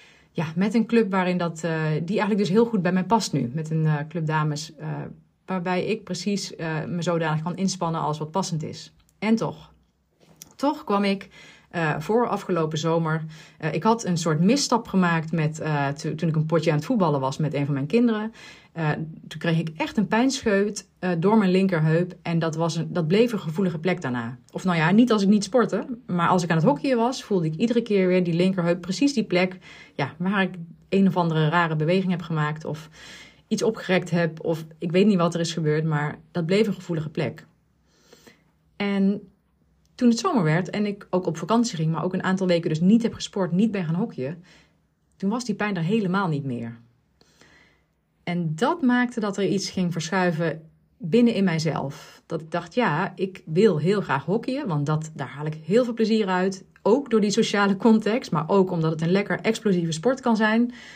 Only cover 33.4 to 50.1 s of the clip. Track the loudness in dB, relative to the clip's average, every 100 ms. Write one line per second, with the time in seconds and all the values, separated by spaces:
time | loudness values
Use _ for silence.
33.4 | _ -2 -2 -2 -2 -2 0 0 0 -2
34.4 | -4 -4 -6 -8 -2 4 4 4 2 0
35.4 | -2 -2 0 0 0 0 -2 -6 -8 -6
36.4 | 0 2 2 -2 -6 -6 -4 -4 -6 -8
37.4 | -16 _ _ _ _ _ _ -20 -20 _
38.4 | _ _ _ -6 -2 2 2 0 -6 _
39.4 | _ _ _ _ _ 2 4 4 2 2
40.4 | 2 2 0 -2 -2 -4 -4 -2 -2 -4
41.4 | 0 2 2 0 0 0 -2 -2 0 0
42.4 | 2 2 0 2 4 4 2 -4 -8 -4
43.4 | 0 2 2 0 -2 -2 -4 -6 -8 -8
44.4 | -16 -20 _ _ _ _ _ _ -4 -2
45.4 | -4 -4 -4 -2 0 0 0 0 0 -2
46.4 | -4 -6 -8 -12 _ _ _ _ _ _
47.4 | -20 _ _ _ _ _ _ _ -6 -4
48.4 | -4 0 0 2 2 2 2 -2 -4 -2
49.4 | 0 0 -2 -2 -2 -2 -2